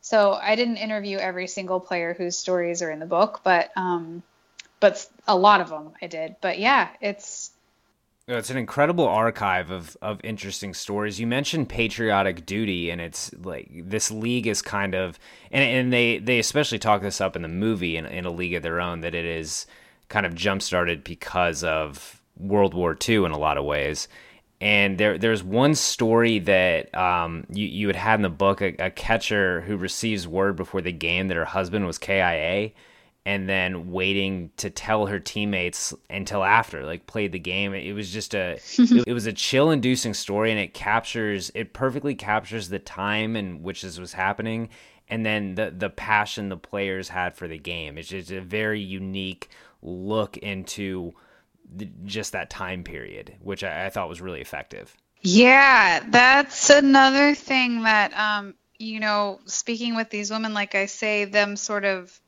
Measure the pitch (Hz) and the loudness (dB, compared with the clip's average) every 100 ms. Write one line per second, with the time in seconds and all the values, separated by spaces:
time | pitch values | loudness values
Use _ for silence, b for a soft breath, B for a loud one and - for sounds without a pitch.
0 | - 226 202 196 196 220 240 214 220 214 | 0 4 4 4 2 0 0 -2 -4 -4
1 | 202 196 190 180 180 - 185 185 180 180 | -4 -4 -4 -4 -6 -6 -4 -4 -2 -2
2 | 170 175 175 - - 180 175 170 170 156 | -2 -4 -4 -4 -2 0 0 -2 -4 -6
3 | 165 170 214 - 190 175 165 - 185 175 | -2 2 2 2 2 4 2 -2 -2 -2
4 | 165 170 - _ _ - - _ 208 202 | -4 -12 -16 _ _ -20 -20 _ 4 4
5 | - _ - 190 202 202 165 156 151 - | -4 _ 0 6 8 6 4 -8 -12 -14
6 | 170 165 160 - 190 170 226 269 190 - | -12 -8 -10 -4 -4 0 2 2 2 -4
7 | 208 202 - - - _ _ _ _ _ | -6 -6 -12 -16 -16 _ _ _ _ _
8 | _ _ - 120 110 127 113 - 151 175 | _ _ -6 -6 -4 -4 -2 2 2 4
9 | 135 101 113 - 101 92 85 92 80 - | 4 4 2 0 0 0 -2 -8 -10 -10
10 | - 101 - 107 98 95 101 90 - 101 | -8 -8 -8 -10 -10 -10 -10 -10 -6 -4
11 | 107 95 117 127 143 165 131 - 113 110 | -4 -4 -2 -2 -2 -2 -2 -2 -2 0
12 | 113 98 95 85 82 101 110 90 85 85 | 2 2 2 -2 -6 -4 -2 -2 -4 -6
13 | 85 - - - 90 76 - 80 87 110 | -8 -10 -12 -12 -12 -12 -12 -14 -6 -4
14 | - 110 113 123 113 101 - 104 98 92 | -2 -4 -2 -2 -2 -2 -4 -4 -2 -2
15 | 92 82 B B B - 135 127 127 123 | -4 -6 B B B 2 2 2 4 4
16 | 120 110 110 123 110 147 147 110 110 104 | 4 2 2 2 2 2 0 0 2 2
17 | 101 - 95 87 82 85 107 107 87 82 | 2 -2 -2 -2 -6 -2 0 0 -2 -4
18 | 78 90 90 85 90 87 82 85 87 85 | -6 -6 -6 -4 -4 -4 -2 -2 -2 -4
19 | 82 85 85 82 80 - b b b b | -4 -4 -4 -4 -6 -8 b b b b
20 | - 107 92 82 98 98 - 90 87 82 | -6 -2 -2 0 0 0 0 0 0 -2
21 | - 85 - 92 87 76 82 78 76 69 | -6 -14 -4 0 0 0 0 -2 -2 -8
22 | - - _ - 95 101 98 85 87 80 | -18 -20 _ -12 0 4 4 2 0 0
23 | - 110 90 76 76 71 71 73 71 76 | 2 2 2 0 0 0 0 -2 -2 -4
24 | - B B B _ - 104 104 101 95 | -10 B B B _ -4 2 4 4 4
25 | 107 87 113 110 92 110 139 147 - - | 2 2 2 0 0 2 4 4 0 0
26 | 113 113 117 110 85 95 90 82 - - | 4 6 6 4 4 4 6 2 0 0
27 | 92 90 85 82 - 101 104 90 104 92 | 2 2 0 -6 -8 -6 -4 -2 -2 0
28 | 101 110 98 76 98 95 98 - 92 - | 2 4 2 2 2 4 0 -2 -4 -4
29 | - 113 - 104 95 87 87 104 92 - | 0 0 2 2 2 0 -2 -4 -4 -4
30 | 117 107 87 87 98 87 90 98 87 82 | -2 -2 -2 0 0 0 -4 -4 -4 -4
31 | 80 90 95 85 80 95 92 101 95 80 | -2 0 0 -2 -2 -2 -2 -2 -4 -4
32 | - 98 87 82 80 98 107 b b b | -2 2 2 2 0 -2 -4 b b b
33 | b _ - 98 95 95 90 90 87 90 | b _ -4 -4 0 0 0 -4 -6 -2
34 | 92 98 95 95 85 - 101 - - 110 | 0 0 0 -4 -8 -8 -10 -6 -2 0
35 | 101 101 - 107 104 98 87 - - 71 | 0 -4 -6 -4 -2 -2 -2 -4 -8 -10
36 | - 98 98 104 95 110 113 76 69 87 | -12 -10 -4 -2 4 4 2 -4 -8 -10
37 | - 110 101 87 82 92 101 98 80 101 | -8 -4 -4 -4 -6 -4 -4 -4 -8 -8
38 | 98 104 - 104 90 76 - - 233 120 | -8 -8 -6 -4 -4 -6 -2 4 6 6
39 | 117 120 110 101 - 131 151 151 123 127 | 4 -2 -4 -4 0 4 4 4 2 0
40 | 117 101 - 101 113 107 92 - 104 110 | -2 -6 -4 0 0 0 -2 -6 -2 0
41 | - 117 107 98 87 - 110 - 135 131 | 0 -4 -2 -4 -6 -8 -10 -4 -2 -2
42 | 143 117 104 107 - 110 90 95 - - | -4 -4 -2 -2 -2 -6 -6 -8 -8 -6
43 | 101 107 110 113 98 82 85 95 95 85 | -2 0 -2 -2 -6 -8 -10 -10 -10 -12
44 | 90 - 95 101 110 113 113 b b b | -10 -4 -2 -2 -4 -6 -8 b b b
45 | - 113 110 107 101 92 104 90 95 - | -10 -4 -2 -2 -2 -4 -4 -4 -6 -6
46 | - 107 104 - 101 90 - 101 98 95 | 0 2 0 -4 -8 -8 -8 -4 -4 -4
47 | 92 90 90 - 87 80 82 85 78 73 | -6 -6 -6 -6 -10 -10 -10 -10 -10 -12
48 | 78 95 85 95 92 104 110 107 98 95 | -12 -12 -10 -12 -6 -4 -2 -2 -6 -8
49 | 95 95 95 92 - b b b - 90 | -6 -6 -6 -8 -14 b b b -12 -10
50 | 95 110 104 - 104 98 90 - 98 92 | -4 -2 -2 -6 -8 -8 -8 -8 -6 -6
51 | 87 b b b b _ _ 147 101 - | -8 b b b b _ _ -14 -14 -12
52 | 95 107 101 98 82 - 92 92 85 78 | -10 -8 -6 -8 -8 -8 -8 -8 -10 -12
53 | 52 50 - - 95 95 98 78 95 107 | -14 -14 -18 -14 -10 -8 -6 -4 -6 -4
54 | 87 82 92 80 65 71 - 50 - _ | -6 -8 -10 -10 -10 -12 -12 -16 -18 _
55 | _ _ 190 190 247 269 277 247 196 165 | _ _ 4 8 10 10 8 8 6 2
56 | 127 240 247 269 277 - - 285 277 269 | 4 6 8 6 4 4 8 10 10 8
57 | 269 269 285 285 - 262 247 233 220 214 | 8 8 4 4 0 0 0 0 2 4
58 | 202 - 214 208 202 - _ - 220 220 | 2 0 -2 -2 -6 -14 _ -14 -10 -4
59 | 214 208 202 190 - - - 226 240 226 | 0 2 0 -4 -8 -6 -4 -4 -2 -2
60 | 226 208 202 220 220 214 202 196 196 - | -4 -6 -6 -4 -4 -4 -2 -2 -2 -2
61 | 220 208 202 208 208 202 - 208 202 190 | -2 0 0 2 2 0 -4 -2 -2 -2
62 | 180 _ | -6 _